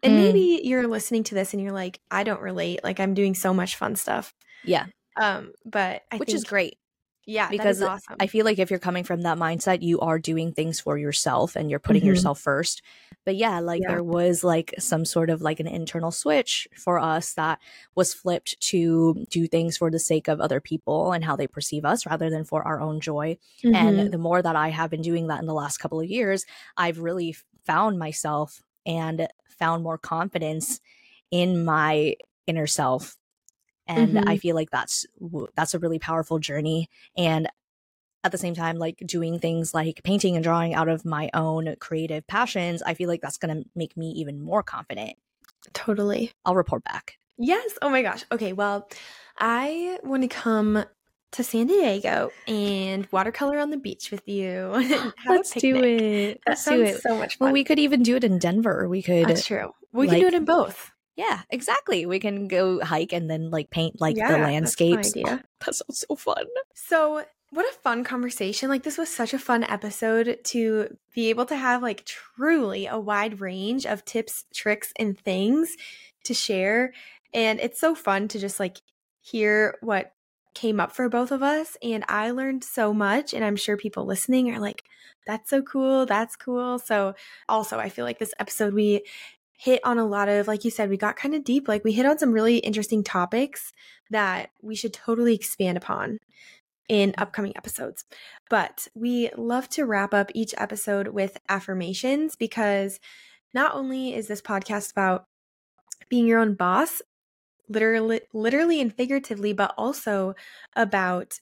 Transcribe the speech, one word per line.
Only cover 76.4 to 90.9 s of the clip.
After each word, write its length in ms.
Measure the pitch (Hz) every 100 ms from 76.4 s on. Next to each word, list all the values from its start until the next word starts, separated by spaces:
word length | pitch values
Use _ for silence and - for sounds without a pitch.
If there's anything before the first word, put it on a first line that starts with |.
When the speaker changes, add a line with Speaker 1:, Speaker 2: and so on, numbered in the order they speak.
| - 196 190 226 254 - - - _
Speaker 1:
And 260 | 233 220 220
it's 180 | 240 -
so 160 | 320
fun 340 | 320 - 196 208
to 100 | 214
just, 200 | 196 -
like, 200 | 190 185 _ _ _ _
hear 560 | - 226 214 214 214 -
what 320 | 226 196 - _ _ _ _
came 260 | - 226 208
up 120 | 175
for 160 | - 247
both 200 | 240 247
of 120 | 277
us. 340 | 277 302 311 -
And 220 | 233 220 -
I 220 | 208 220
learned 340 | 247 269 262
so 300 | - - 214
much. 400 | 214 202 226 285
And 100 | -
I'm 120 | 220 202
sure 200 | - 208
people 300 | 208 190 196
listening 440 | 190 - 254 247
are 40 | 233
like, 260 | 208 214 - - - _ -
"That's 240 | 214 -
so 120 | 277
cool. 440 | 269 269 262 269 254
That's 300 | 208 226 -
cool." 420 | - 247 247 247
So 360 | - 214 196 196 - - -
also, 300 | 220 214 -
I 100 | 202
feel 140 | 220 240
like 120 | 233
this 160 | 214 -
episode, 360 | 208 - 208
we 300 | 202 208 202 202 - - _ _ _
hit 240 | - 254
on 120 | 247 233
a 80 | 220
lot 220 | 202 202
of, 200 | 208 208
like 160 | 214
you 60 | 233
said, 180 | 226 202